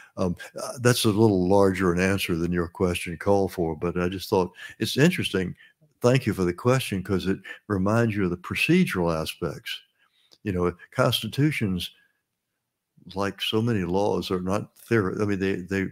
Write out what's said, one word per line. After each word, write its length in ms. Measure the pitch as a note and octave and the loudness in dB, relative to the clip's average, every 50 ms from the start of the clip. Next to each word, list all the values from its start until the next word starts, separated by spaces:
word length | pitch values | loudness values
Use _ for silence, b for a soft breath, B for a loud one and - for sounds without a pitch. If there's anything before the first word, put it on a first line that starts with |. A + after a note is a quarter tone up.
| B B B | B B B
Um, 180 | - F#2+ F2+ E2+ B B B B A#2+ | -4 -2 -2 -2 B B B B -10
uh, 180 | C3+ B2+ - C3+ | -10 -10 -6 0
that's 240 | A#2+ B2 A#2+ - - | 2 2 2 2 2
a 60 | A2+ | 0
little 380 | G2 G#2 A2+ A2 G2+ F#2 F#2 | 4 4 4 4 4 4 4
larger 440 | F2+ G2 G2+ G2+ G2 F#2+ F2+ F#2+ F2+ | 4 6 6 6 6 4 2 2 2
an 80 | E2+ F2+ | 2 2
answer 360 | F#2 F#2+ G2 F#2+ - - F2 | 2 2 0 0 -2 -2 -2
than 160 | E2 E2+ E2 | -2 0 0
your 180 | F2 F2+ E2+ E2+ | 0 -2 -2 -4
question 480 | - - G2+ F2+ F2 - - F2+ E2+ | -2 -2 0 0 0 -2 -6 -8 -10
called 340 | D#2+ - G2+ G2+ G2 G2 F2+ | -4 0 2 2 2 2 0
for, 240 | - - F2 D#2+ D#2+ | -2 -2 -4 -4 -4
but 220 | D2+ E2+ F2 E2 F2+ | -4 -4 -4 -2 -2
I 80 | F2 | -2
just 220 | F2+ F#2+ F#2+ - - | -2 -4 -6 -4 0
thought 220 | A2+ F#2+ F#2 F#2 B B B B B B | 0 0 0 0 B B B B B B
it's 180 | A2+ A2 - | -6 -4 2
interesting. 580 | A#2+ C#3+ F3+ F3+ - - - - - F#2 F2 - b b b b b _ _ _ - | 4 4 4 4 0 -4 -2 -2 -2 -4 -4 -8 b b b b b _ _ _ 0
Thank 240 | - B2 B2+ C3+ - | 2 4 4 4 2
you 80 | G#2+ F#2 | 0 0
for 120 | - F#2 | 0 0
the 80 | F2 E2+ | -2 -2
question, 500 | - - A#2+ B2+ C3+ B2+ - G#2 F#2+ F2+ | 0 0 2 2 2 0 -4 -6 -6 -2
'cause 240 | - G2+ F2+ D#2 | -2 -2 0 0
it 120 | F2+ F#2+ - B B B B B | -2 -4 -4 B B B B B
reminds 480 | - G#2+ F#2 F#2 G2+ A2 A#2 A#2 A2+ G2+ | -4 -2 0 0 2 2 2 2 2 0
you 80 | G#2 G2 | 0 -2
of 60 | F2 | -2
the 80 | F2 | -2
procedural 760 | - - - - - - - E3 F#3 F3+ F3+ - F#2+ F2 E2+ D#2+ | -4 -6 -8 -4 -2 0 2 4 4 2 2 0 -2 0 0 0
aspects. 640 | D#2+ D#2 D2+ - - F2 D#2 - - - - - - _ _ b b b b b b b b b b - | -2 -4 -6 -8 -6 -6 -8 -8 -8 -10 -12 -12 -12 _ _ b b b b b b b b b b -6
You 100 | G#2 F#2 | -4 -2
know, 200 | F2+ F2 F2 E2+ B B B | 0 0 -2 -2 B B B
constitutions, 1000 | - - B2+ C3+ A#2 - - A2 - - C#3+ D#3 C#3+ - A#2 G2 F#2 F2+ F2+ - b b b b b b b b _ _ _ _ _ _ _ _ _ _ _ _ _ _ - - F2+ | -2 0 0 2 2 -2 -4 -4 -2 0 0 0 0 -2 -2 -2 -2 -4 -6 -8 b b b b b b b b _ _ _ _ _ _ _ _ _ _ _ _ _ _ -18 -10 -6
like 280 | F#2+ G2 G2+ F#2+ - | -4 -2 -2 -4 -4
so 200 | - - A2+ A2 | -4 -2 0 0
many 220 | A2+ A#2+ A#2 G2+ F2+ | 2 2 0 0 0
laws, 480 | E2+ F2+ G2 G2+ G#2+ F#2+ F#2+ F2+ - | 0 2 2 2 2 0 -2 -2 -2
are 100 | G2 F#2 | -4 -4
not 360 | F#2 F#2 F#2+ G#2+ A#2 - _ | -2 -2 -2 -2 -4 -6 _
theory. 440 | - - - A#2 A2+ G2 F#2 F2 - | -12 -4 0 2 2 2 0 -2 -2
I 40 | G#2+ | -2
mean, 140 | G2+ G2+ F#2 | -2 0 0
they, 160 | G2 F#2+ G2 | 0 -2 -2
they 320 | F#2+ F2+ - G2 G2 F#2+ F#2 | -2 -4 -2 -2 -2 -2 -2